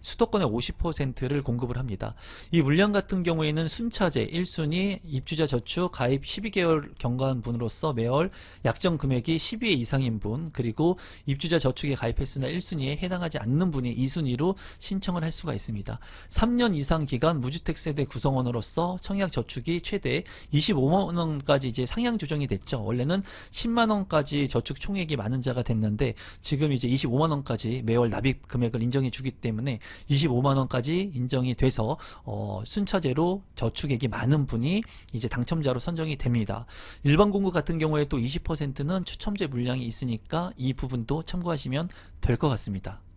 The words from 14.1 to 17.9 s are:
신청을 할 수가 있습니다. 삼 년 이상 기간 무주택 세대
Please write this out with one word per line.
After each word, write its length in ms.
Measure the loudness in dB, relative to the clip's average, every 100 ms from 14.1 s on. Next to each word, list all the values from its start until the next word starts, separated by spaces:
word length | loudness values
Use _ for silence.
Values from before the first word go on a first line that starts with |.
| 0 0 2 0 0 -6 -14
신청을 460 | -6 -4 -2 -2
할 80 | -2
수가 240 | -4 -4 -4
있습니다. 440 | -4 -6 -6 -8 -10 -18 -4
삼 260 | 4 4 6
년 200 | 4 2
이상 300 | 2 2 2
기간 360 | 2 2 2
무주택 380 | -2 -4 -4 -4
세대 260 | -4